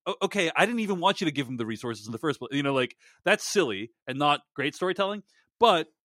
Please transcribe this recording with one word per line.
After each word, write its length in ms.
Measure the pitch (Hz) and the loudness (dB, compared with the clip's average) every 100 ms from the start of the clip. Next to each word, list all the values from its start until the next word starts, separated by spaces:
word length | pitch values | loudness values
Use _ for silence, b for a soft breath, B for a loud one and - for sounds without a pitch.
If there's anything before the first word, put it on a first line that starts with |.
| - | -8
"O-, 100 | - | -2
okay, 260 | 196 202 165 147 | -2 0 0 2
I 100 | 202 | 0
didn't 140 | 233 | 0
even 180 | 208 185 | -2 0
want 200 | 180 - | 0 0
you 60 | 170 | -2
to 60 | |
give 160 | 139 123 | -2 -4
him 100 | 127 | -6
the 80 | 110 | -6
resources 400 | 110 120 107 107 | -6 -6 -8 -8
in 60 | |
the 40 | 113 | -4
first 200 | 160 131 | -4 -4
place." 120 | 123 | -4
You 100 | 139 | -2
know, 100 | 143 | 0
like, 220 | 135 123 - b b - | 0 0 -6 b b 0
that's 180 | 208 | 0
silly 480 | - 202 143 98 110 _ - | 0 0 0 -2 -8 _ -8
and 100 | 131 | 0
not 240 | 147 147 - - | 2 2 -2 -4
great 200 | 139 - | -4 -2
storytelling. 480 | 185 180 196 208 - _ _ - | -4 -2 -2 -4 -12 _ _ 4
But 280 | 233 175 160 _ | 6 6 0 _